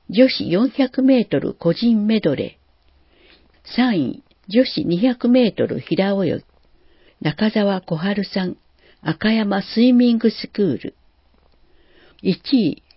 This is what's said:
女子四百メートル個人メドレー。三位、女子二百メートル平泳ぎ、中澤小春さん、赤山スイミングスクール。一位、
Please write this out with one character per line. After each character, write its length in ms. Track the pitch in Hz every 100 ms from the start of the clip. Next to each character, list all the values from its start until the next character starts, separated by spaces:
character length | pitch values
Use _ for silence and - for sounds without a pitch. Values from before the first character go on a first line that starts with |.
| -
女 220 | 190 254
子 180 | - -
四 220 | 175 262
百 320 | - 254 -
メ 180 | 262 254
ー 80 | 208
ト 120 | 143
ル 120 | -
個 220 | - 170
人 320 | 170 233 220 208
メ 140 | 220
ド 140 | 170
レ 240 | 135 - - _ _ _ _ _ _ _ _ _ _
ー。 140 | - -
三 240 | 254 190
位、 220 | 127 - _ _ -
女 160 | 214
子 200 | 262 - -
二 120 | 175
百 280 | 254 247 240
メ 200 | 254 226
ー 60 |
ト 120 | - 117
ル 140 | 113
平 320 | - 170 196
泳 260 | 196 175 -
ぎ、 60 | - _ _ _ _ _ _ _
中 300 | 156 - 214
澤 320 | 214 202 185
小 140 | - 156
春 280 | 190 202
さ 220 | 190 196 185
ん、 100 | - _ _ _ _
赤 300 | - 160 214
山 280 | 220 202 196
ス 220 | - 220
イ 100 | 247
ミ 220 | 247 247
ン 20 | 226
グ 120 | 226
ス 180 | - -
ク 140 | -
ー 160 | 190 117
ル。 160 | - - _ _ _ _ _ _ _ _ _ _ _ _ 190
一 120 | 175 -
位、 280 | 262 170 - _